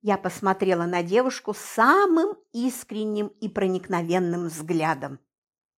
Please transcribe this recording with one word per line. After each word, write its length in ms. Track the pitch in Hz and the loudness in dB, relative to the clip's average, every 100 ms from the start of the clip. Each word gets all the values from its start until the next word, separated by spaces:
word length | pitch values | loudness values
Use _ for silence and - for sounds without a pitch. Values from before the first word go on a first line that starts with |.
Я 160 | 208 196 | -2 0
посмотрела 680 | 185 - 202 190 190 175 170 | 0 -2 0 2 2 2 2
на 180 | 175 | -2
девушку 500 | 170 214 254 - - | 0 2 2 -2 -8
самым 840 | 208 - - 240 359 403 330 370 403 _ | -10 -8 2 4 6 6 4 2 -4 _
искренним 760 | 233 247 254 - 214 214 208 208 - | -4 -4 -4 -10 -6 -4 -2 -4 -6
и 80 | 214 | -6
проникновенным 1000 | - 190 185 180 175 170 180 175 175 170 | -2 0 -2 -2 -4 0 0 0 -2 -4
взглядом. 720 | 156 156 170 156 143 139 135 _ _ _ _ _ | -8 -4 0 0 -2 -4 -12 _ _ _ _ _